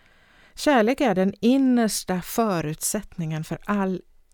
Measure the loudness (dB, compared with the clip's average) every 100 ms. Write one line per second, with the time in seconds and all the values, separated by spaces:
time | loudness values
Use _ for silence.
0 | _ _ _ _ -20 -4 2 4 4 2
1 | 2 2 0 0 2 4 4 4 2 -2
2 | -4 -6 -4 -2 0 0 -4 -6 -6 -6
3 | -8 -10 -8 -6 -8 -8 -4 -2 -2 -4
4 | -8 _ _